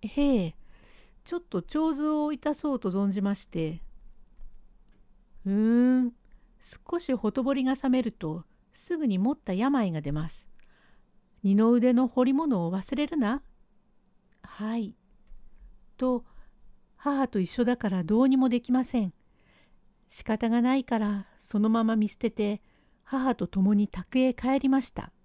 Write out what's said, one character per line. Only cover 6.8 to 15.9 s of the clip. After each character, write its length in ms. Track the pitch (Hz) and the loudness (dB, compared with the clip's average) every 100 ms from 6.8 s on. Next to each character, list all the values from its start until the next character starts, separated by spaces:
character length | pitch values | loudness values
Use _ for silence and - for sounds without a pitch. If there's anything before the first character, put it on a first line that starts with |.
| - 339 | -8 -6
し 140 | - | -2
ほ 180 | 262 214 | -2 -2
と 100 | 208 | -2
ぼ 120 | 254 | -2
り 100 | 277 | 0
が 120 | 254 269 | 0 0
冷 140 | 269 | 0
め 140 | 254 | 0
る 80 | 226 | 0
と、 320 | - 165 160 160 _ _ | -6 -8 -8 -12 _ _
す 240 | - - 349 | -20 -6 -2
ぐ 100 | 294 | 0
に 100 | 185 | 2
持 140 | 214 | 0
っ 60 | 294 | -2
た 160 | - | -4
病 400 | 185 247 277 208 | -2 0 0 0
が 80 | 160 | -2
出 100 | 151 | -4
ま 160 | 147 156 | -4 -6
す。 220 | - - - - _ _ - _ _ _ _ | -10 -18 -20 -20 _ _ -20 _ _ _ _
「二 140 | 196 196 | 2 4
の 160 | 226 | 6
腕 220 | 240 240 | 4 4
の 160 | 240 254 | 4 2
彫 160 | - 254 | 2 2
り 80 | |
物 340 | 269 294 220 170 | 2 0 0 0
を 40 | |
忘 240 | 185 - 269 | -4 -6 -4
れ 100 | 294 | -4
る 80 | 320 | 0
な。」 260 | 214 254 - _ _ _ _ _ _ _ _ _ | -2 -2 -8 _ _ _ _ _ _ _ _ _
「は 320 | - - 214 233 | -20 -10 -6 -4
い。」 180 | 208 - _ _ _ - - - - - - | -6 -10 _ _ _ -20 -18 -20 -20 -20 -20